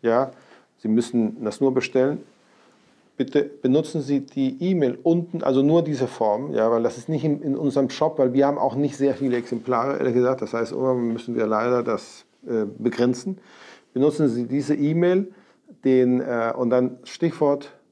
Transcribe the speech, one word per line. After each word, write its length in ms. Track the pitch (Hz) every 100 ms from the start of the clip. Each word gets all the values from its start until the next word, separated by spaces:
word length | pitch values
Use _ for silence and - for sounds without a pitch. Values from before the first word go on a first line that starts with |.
Ja, 300 | 117 117 135 - - - _ _
Sie 100 | 110
müssen 560 | 110 117 120 107 -
das 180 | 110 -
nur 120 | 135
bestellen. 460 | 131 127 131 131 170 - _ _ _ _ _ _ _ _ _
Bitte 280 | 131 147
benutzen 580 | 143 - 127 139 156 165
Sie 200 | 135 143
die 380 | 139 - 131 131 180
E-Mail 260 | 185 135 120
unten, 400 | 170 170 170 170
also 180 | 143 131
nur 220 | 139 170
diese 240 | 160 139 127
Form, 440 | - 110 104 143
ja, 200 | 127 110
weil 100 | 117
das 160 | 110 -
ist 120 | 127
nicht 140 | 160
in, 200 | 156 143
in 120 | 143 143
unserem 360 | 147 143 131
Shop, 260 | - 156 156
weil 160 | 131
wir 140 | 127 139
haben 100 | 143
auch 160 | 131
nicht 240 | 123 143 139
sehr 160 | 139
viele 240 | 135 139 123
Exemplare, 640 | 120 117 117 123 127 139
ehrlich 160 | 131 120
gesagt. 260 | 123 127
Das 140 | 107 117
heißt, 160 | 113
irgendwann 420 | - 131 127 117
müssen 220 | 117 120 117
wir 100 | 110
leider 380 | 107 120 123
das, 420 | 117 107 - - _ _ -
äh, 180 | 113 104 -
begrenzen. 580 | 113 117 123 123 - 190 - - - - _
Benutzen 360 | 127 143 175 147
Sie 160 | 117 117
diese 280 | 135 135
E-Mail, 580 | 147 147 160 175 185 196 - _ _ _ - 135
den, 360 | 127 127 127
äh, 320 | 127 120 117 120
und 160 | 120
dann 260 | 127 127 123
Stichwort 680 | - - 170 160 147 143 - - _